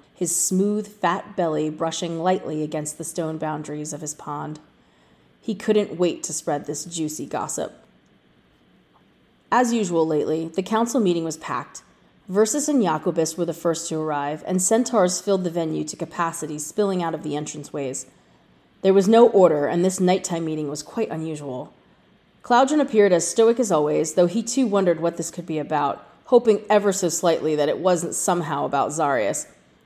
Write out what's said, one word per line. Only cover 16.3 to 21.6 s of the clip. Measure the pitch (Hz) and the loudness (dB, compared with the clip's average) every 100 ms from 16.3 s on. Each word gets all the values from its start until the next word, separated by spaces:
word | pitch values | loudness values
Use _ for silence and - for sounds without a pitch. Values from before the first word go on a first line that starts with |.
| 156 151 151 | -4 -8 -8
spilling | - - 202 185 | -8 -2 0 0
out | 165 160 | -2 -4
of | |
the | 156 | -6
entranceways. | 147 147 156 143 151 135 135 - _ _ _ _ _ _ _ | -6 -6 -10 -10 -8 -6 -8 -12 _ _ _ _ _ _ _
There | 190 | 2
was | 196 185 | 4 6
no | 226 240 | 8 8
order, | 196 180 151 139 | 8 6 6 0
and | 175 185 | 2 0
this | 185 | 2
nighttime | 180 185 - 165 | 2 2 0 -4
meeting | 160 156 147 | -4 -4 -6
was | 117 | -8
quite | - - 220 | -8 -6 -6
unusual. | 156 160 151 143 127 | -6 -8 -8 -8 -10